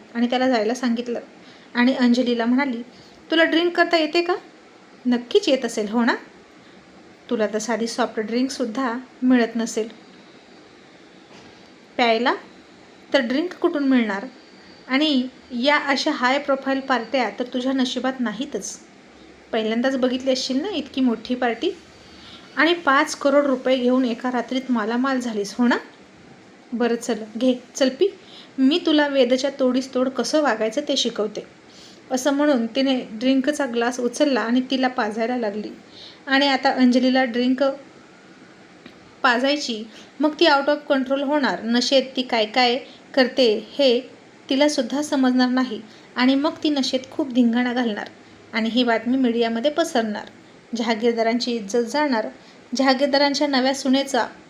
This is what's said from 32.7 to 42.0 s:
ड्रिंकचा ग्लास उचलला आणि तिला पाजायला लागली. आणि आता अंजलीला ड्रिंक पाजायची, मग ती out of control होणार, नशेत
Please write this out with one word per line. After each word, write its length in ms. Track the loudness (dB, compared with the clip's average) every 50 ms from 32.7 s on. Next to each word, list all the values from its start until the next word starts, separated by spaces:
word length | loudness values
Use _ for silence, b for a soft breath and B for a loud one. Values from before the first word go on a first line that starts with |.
| -2 0 0 0 0 -2 -4 -8
ड्रिंकचा 540 | -8 -2 0 2 2 2 2 0 -2 -2 -4
ग्लास 340 | -4 -2 -2 -2 -2 -2 -2
उचलला 420 | -4 -4 -2 0 0 2 2 0
आणि 200 | 0 0 0 0 0 0
तिला 160 | -2 0 0 -2
पाजायला 500 | 0 -2 -4 -4 -2 -4 -4 -2 -2 -2
लागली. 320 | -4 -4 -4 -6 -8 -10 -12 -16 B B B B B B B B B 0
आणि 200 | 2 2 4 2
आता 240 | 2 2 2 0
अंजलीला 520 | 2 4 4 4 6 4 4 4 4 2 2
ड्रिंक 400 | 0 0 0 0 0 2 2 2 0 0 -2 -8 -20 -20 -20 -20 -20 -20 -20 -20 -20 -20 -20 -20 -20 -20 -20 -20 -20 -20 -20 -20 -20 -20 -20 -20 -20 -8 -2 0
पाजायची, 600 | 2 2 2 2 0 0 -2 -2 -6 -6 -8 -8 -12 B B B B B -2
मग 140 | -2 -2 2 2
ती 60 | 4
out 240 | 4 4 4 4 2
of 240 | 0 0 0 0 0
control 300 | 0 0 0 -2 -2 0
होणार, 400 | 0 0 0 0 0 -2 -4 -2
नशेत 400 | 0 0 0 2 4 2 2